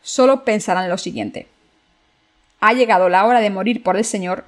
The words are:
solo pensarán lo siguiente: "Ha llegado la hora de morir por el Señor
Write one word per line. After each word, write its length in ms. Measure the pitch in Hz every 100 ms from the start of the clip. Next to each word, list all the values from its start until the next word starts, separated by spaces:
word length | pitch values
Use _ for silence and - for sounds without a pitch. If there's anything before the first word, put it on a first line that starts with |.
solo 420 | - - 254 269
pensarán 460 | 233 214 214 185 185
lo 80 | 185
siguiente: 500 | - - 104 - - _ _ _ _ _ _ _ _ _ _ _
"Ha 140 | 214
llegado 340 | 247 226 185 185
la 160 | 180
hora 160 | 214 247
de 100 | 208
morir 320 | 190 202 226
por 140 | - 185
el 80 |
Señor 400 | 214 202 180 185